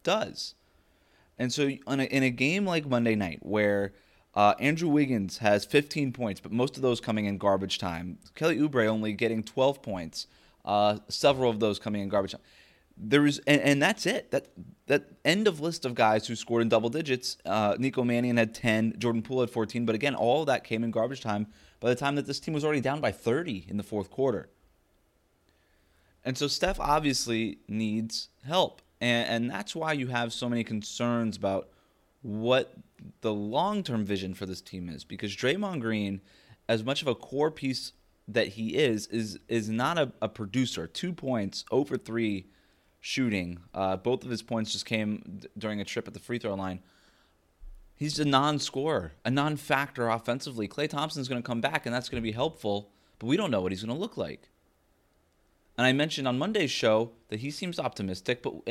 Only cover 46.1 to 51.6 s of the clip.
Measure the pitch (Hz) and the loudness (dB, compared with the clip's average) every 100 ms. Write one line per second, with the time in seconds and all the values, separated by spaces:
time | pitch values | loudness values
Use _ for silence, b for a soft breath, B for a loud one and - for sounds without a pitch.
46.1 | 101 - 123 113 98 95 92 b b b | -12 -8 -6 -4 -4 -6 -8 b b b
47.1 | b b b _ _ - - - - 151 | b b b _ _ -18 -18 -20 -8 -6
48.1 | 147 147 135 147 147 - 135 151 135 82 | 0 4 4 4 0 -2 -4 -2 -2 -4
49.1 | - 110 135 151 147 - 139 139 - 117 | -6 -2 0 0 -2 0 0 0 -2 0
50.1 | 113 120 120 - 117 101 - 147 147 156 | 0 -2 -4 -4 -6 -6 -4 -4 -2 -4
51.1 | 156 131 123 117 117 | -4 -6 -6 -4 -2